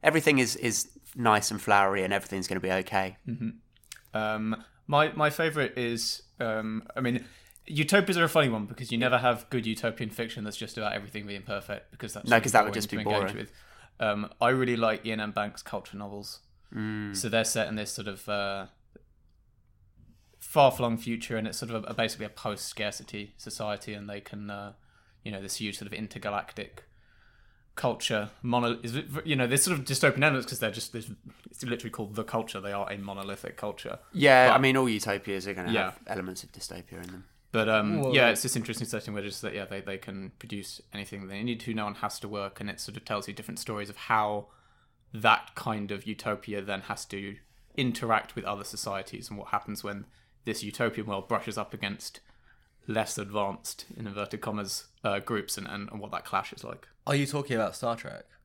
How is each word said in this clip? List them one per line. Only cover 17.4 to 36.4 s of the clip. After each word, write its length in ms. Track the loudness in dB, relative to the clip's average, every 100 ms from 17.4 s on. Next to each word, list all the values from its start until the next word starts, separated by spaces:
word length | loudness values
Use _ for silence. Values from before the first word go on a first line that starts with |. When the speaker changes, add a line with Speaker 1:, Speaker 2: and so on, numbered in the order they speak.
Speaker 2:
set 240 | 2 2 0
in 80 | -2
this 160 | -4
sort 160 | -6 -8
of, 200 | -8 -4
uh, 380 | -2 -2 -4 -8 _ _ -20 _ _ _ _ _ _ _ _ -20 _ -20 -20 _ _
far-flung 580 | -2 8 8 8 0 0
future, 400 | -2 -6 -2 -4
and 100 | -2
it's 100 | -4
sort 140 | -4
of 120 | -6
a, 40 | -4
a, 60 |
basically 320 | -2 -2 -2 -8
a 40 |
post-scarcity 1040 | -6 -6 -4 -8 -4 -4 -4 -10 -10 -10 -14
society, 560 | -14 -6 -4 -4 -6
and 160 | -10 -8
they 120 | -12
can, 280 | -10 -12 -8
uh, 240 | -8 -10 -14 _ _ _ _
you 80 | -10
know, 100 | -8
this 160 | -8 -6
huge 200 | -4 -6
sort 100 | -8
of 60 |
intergalactic 920 | -8 -8 -6 -4 -4 -4 -10 -12 -14 -20 -20 _ _ -20 _ -20 _ _ -4
culture, 540 | -2 -2 0 0 -2 -6
mono-, 380 | 0 2 2 -2
is 140 | -4 -6
it, 100 | -6 -8 -2
you 100 | 2
know, 100 | 4
there's 160 | 4
sort 140 | 4 2
of 80 | 0
dystopian 380 | 4 4 6
elements 220 | 4 4 -2
'cause 120 | -2
they're 120 | -2
just, 200 | -2 -6
this, 180 | -8 -10 -14 -16 -20 -20
it's 120 | -10
literally 260 | -6 -4 -6
called 240 | -6 -6 -4
The 80 |
Culture. 360 | -2 -2 -2 -6
They 100 | -4
are 180 | -4 -4
a 60 | -6
monolithic 600 | -8 -8 -8 -8 -10 -8
culture. 420 | -8 -6 -8 -10 -8
Speaker 1:
Yeah, 360 | 6 10 12 12
Speaker 2:
But 60 | 10
Speaker 1:
I 20 |
mean, 160 | 8 6
all 120 | 4
utopias 580 | 2 2 -2 0 -4 -4
are 60 |
gonna 180 | -4 0
Speaker 2:
Yeah. 120 | 0 0
Speaker 1:
have 80 | -4 -8
elements 360 | -6 -6 -8